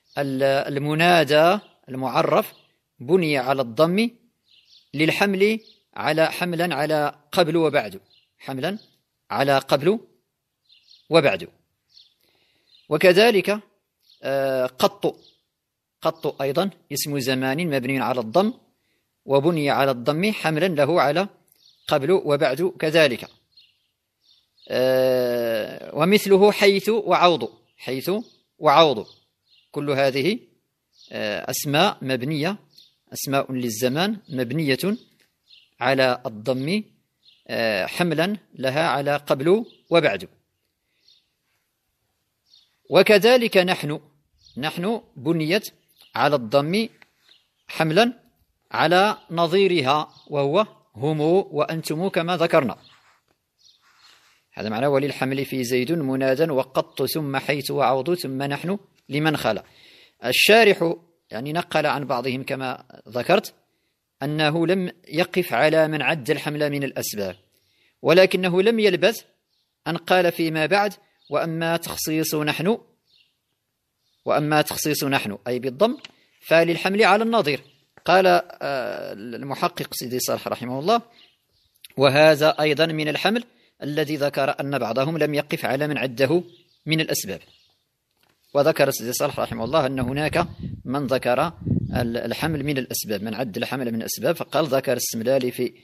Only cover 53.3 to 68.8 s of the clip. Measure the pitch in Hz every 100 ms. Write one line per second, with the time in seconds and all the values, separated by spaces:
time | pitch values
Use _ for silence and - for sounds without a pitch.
53.3 | _ _ _ _ _ _ _ - _ _
54.3 | _ _ - 104 107 143 139 143 - 131
55.3 | 135 135 131 120 127 123 165 135 131 135
56.3 | 131 165 131 - - - - 131 156 143
57.3 | 135 - 143 131 143 127 135 135 175 135
58.3 | 135 139 139 170 202 - _ - 139 156
59.3 | 143 117 98 - _ - - _ _ 117
60.3 | 127 - 214 214 185 165 170 _ _ _
61.3 | 107 139 160 170 160 147 131 135 123 131
62.3 | 127 131 135 131 131 - - - 117 120
63.3 | 196 - - _ _ _ _ _ _ 139
64.3 | 151 151 165 165 190 180 - - 156 180
65.3 | 190 - 117 151 156 156 151 131 160 123
66.3 | 143 151 147 147 143 135 - 120 107 95
67.3 | 90 _ _ _ _ _ _ 139 175 185
68.3 | 185 185 175 202 226